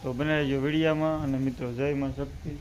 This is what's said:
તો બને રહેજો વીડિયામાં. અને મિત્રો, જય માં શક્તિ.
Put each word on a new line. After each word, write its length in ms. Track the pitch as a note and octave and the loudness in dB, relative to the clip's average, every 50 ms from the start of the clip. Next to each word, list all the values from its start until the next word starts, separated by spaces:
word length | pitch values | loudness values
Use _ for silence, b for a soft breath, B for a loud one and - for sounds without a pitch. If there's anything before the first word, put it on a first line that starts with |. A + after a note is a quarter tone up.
| - | -4
તો 100 | C3+ B2+ | -4 -2
બને 220 | B2 D3 D#3 D#3 | 0 0 2 2
રહેજો 240 | D3+ D3 C3+ C3+ C3+ | 2 2 2 2 2
વીડિયામાં. 640 | C3 D3 D3+ D#3+ D#3+ D#3+ D#3 D#3 D#3 D#3+ D#3 D#3 D3+ | 2 2 2 4 4 4 4 4 2 0 0 0 0
અને 140 | C#3 C3+ | 0 0
મિત્રો, 340 | C3 C3+ C3+ B2 - B2+ B2 | 0 0 -2 -2 -2 -6 -4
જય 220 | A#2+ A#2+ C#3 C#3+ D3 | -2 -2 0 0 0
માં 220 | C#3 C#3 C3+ C3 | 0 -2 -2 -4
શક્તિ. 340 | C3+ C#3+ C3+ - - - D#3+ D3 D3 | -4 -6 -6 -8 -10 -10 -10 -10 -10